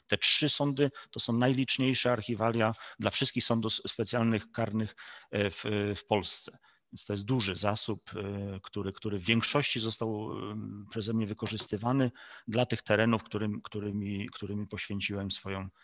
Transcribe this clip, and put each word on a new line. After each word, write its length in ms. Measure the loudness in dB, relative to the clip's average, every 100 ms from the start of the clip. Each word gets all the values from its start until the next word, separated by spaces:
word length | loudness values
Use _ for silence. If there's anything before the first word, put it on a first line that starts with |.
| -2
te 100 | 2
trzy 320 | 6 6 4
sądy 420 | 2 2 2 2 0 -10
to 80 | -6
są 140 | 0
najliczniejsze 800 | 4 4 4 2 2 2 2 2
archiwalia 640 | 2 0 0 2 4 2 2 -6 -4
dla 100 | 0
wszystkich 320 | 2 2 2
sądów 300 | 2 2 2
specjalnych 800 | -2 -2 -2 0 2 4 2 0
karnych, 440 | -4 -2 0 -2 -6 -18 -18 -6
e, 180 | 0 0
w, 140 | -2 -2 0 0 -2
w 100 | 2
Polsce. 520 | 2 2 -6 -10 -16 _ _ _
Więc 140 | -12 -6
to 80 |
jest 120 | -4 0
duży 300 | 2 2 0
zasób, 560 | 0 0 -2 -6 -6 -8
e, 440 | -6 -4 -6 -8
który, 340 | -8 -4 -4
który 260 | -4 -4 -2
w 40 |
większości 560 | 2 2 2 2 2 0
został, 520 | -2 -2 -2 -2 -4 -6 -6
em, 340 | -8 -8 -10 -10
przeze 240 | -6 -2
mnie 140 | 0 -2
wykorzystywany 840 | -2 -4 -4 -4 -2 0 2 2 0 -12 -14 -2
dla 180 | 0 2
tych 160 | 0
terenów, 420 | 2 4 6 4
którym, 380 | 0 -4 -2 -4
którymi, 680 | -6 -6 -4 -2 -2 -4 -6
którymi 380 | -8 -6 -6 -6
poświęciłem 640 | -8 -6 -4 -2 -2 -4
swoją, 380 | -4 -4 -6 -6 -12